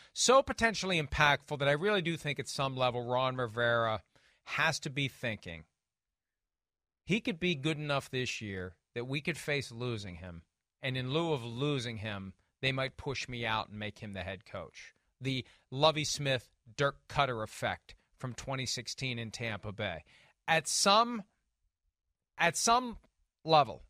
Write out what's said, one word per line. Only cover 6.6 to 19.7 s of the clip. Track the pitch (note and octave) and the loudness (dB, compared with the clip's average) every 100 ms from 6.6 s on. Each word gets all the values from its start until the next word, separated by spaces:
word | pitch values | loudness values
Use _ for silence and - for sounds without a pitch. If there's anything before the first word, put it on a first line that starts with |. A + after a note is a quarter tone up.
| _ _ _ _ - | _ _ _ _ -2
"He | A3 | -2
could | B3 E3 | -2 -2
be | F3+ D3 | -2 0
good | D3+ D3+ | -2 -2
enough | D3 C#3 - | -2 -2 -2
this | B2+ B2 - | -4 -4 -4
year | G#2+ F#2+ F#2 - _ | -6 -6 -8 -12 _
that | A#2+ B2 | -8 -4
we | D3 | -4
could | E3+ D3+ | -4 -4
face | - C#3+ - | -2 -2 -4
losing | A#2 B2 A2 G2 E2+ | -6 -4 -4 -6 -10
him, | F2+ E2 - _ _ _ | -12 -14 -18 _ _ _
and | C3+ C3 | -6 -4
in | B2+ | -2
lieu | D#3 E3+ | 0 0
of | C#3 | -2
losing | A#2 A#2 D3 C#3 A#2+ A2 | -4 -2 -2 0 -4 -6
him, | G#2+ G2+ F#2+ - _ _ | -8 -8 -10 -14 _ _
they | C3 | -2
might | C3 C3 - | -2 -4 -6
push | C#3+ B2+ - | -8 -6 -8
me | A#2+ A2+ | -6 -2
out | A2 - | -2 -4
and | G#2 | -8
make | G#2+ - | -10 -10
him | G#2+ | -10
the | G2 | -8
head | F2+ F#2+ - | -8 -8 -10
coach." | G2 D#2+ - - _ _ - | -12 -12 -16 -20 _ _ -10
The | C3 C3 - - - | -6 -4 -6 -14 -10
Lovie | C3 D#3 D#3 | 2 4 4
Smith, | C#3 - C#3 B2+ - _ A#2+ - | -2 -2 -2 -2 -4 _ -10 0
Dirk | C#3+ - - | 0 -2 -4
Cutter | D3 C3+ A2+ | 0 0 0
effect | G#2+ - A2+ F#2 - - _ - | -6 -4 -4 -4 -8 -20 _ -10
from | B2+ | -10
twenty | A2+ - C3 B2 | -8 -6 -4 -4
sixteen | - A#2+ - C3 A#2 | -6 -8 -6 -4 -4
in | A2+ | -6
Tampa | - A#2 G2+ G#2 | -6 -6 -6 -6